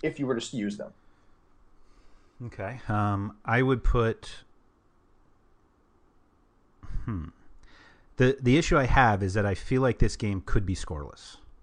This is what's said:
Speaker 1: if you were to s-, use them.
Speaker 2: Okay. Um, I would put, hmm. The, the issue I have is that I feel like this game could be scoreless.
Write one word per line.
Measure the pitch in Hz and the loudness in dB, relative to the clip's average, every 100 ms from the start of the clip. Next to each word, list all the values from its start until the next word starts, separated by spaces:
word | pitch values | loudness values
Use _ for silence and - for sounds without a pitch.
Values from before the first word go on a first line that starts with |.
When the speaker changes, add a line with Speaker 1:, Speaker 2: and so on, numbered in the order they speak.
Speaker 1:
if | 156 151 | -6 -4
you | 135 | -4
were | 117 | -4
to | |
s-, | - | -4
use | 131 104 101 | -6 -6 -6
them. | - - - _ _ - _ _ - - - - - - _ - 120 | -12 -18 -20 _ _ -20 _ _ -20 -20 -20 -20 -20 -20 _ -18 -16
Speaker 2:
Okay. | - 98 127 - | -12 -12 -10 -4
Um, | 104 104 101 104 - - | 0 0 -2 -4 -8 -2
I | 113 | 0
would | 131 127 | 2 2
put, | - 123 113 110 - - - _ _ _ _ _ _ _ _ _ _ _ _ _ _ _ _ _ _ _ _ _ _ _ - - - | 2 2 0 -2 -10 -18 -20 _ _ _ _ _ _ _ _ _ _ _ _ _ _ _ _ _ _ _ _ _ _ _ -6 -4 -4
hmm. | 98 76 - - - - - - _ _ - | -6 -8 -14 -20 -20 -20 -20 -20 _ _ 2
The, | 127 135 | 2 2
the | 123 139 | 2 4
issue | 170 170 | 4 2
I | 127 | 4
have | - 123 101 | 6 6 4
is | 98 | 0
that | 101 101 | 0 -2
I | 95 | -2
feel | - 131 | -2 0
like | 131 113 | 2 4
this | 110 - | 2 2
game | 107 98 - | -4 -4 0
could | 113 92 | 0 0
be | 92 | -4
scoreless. | - 78 71 - - - - - | -6 -10 -12 -16 -20 -20 -20 -20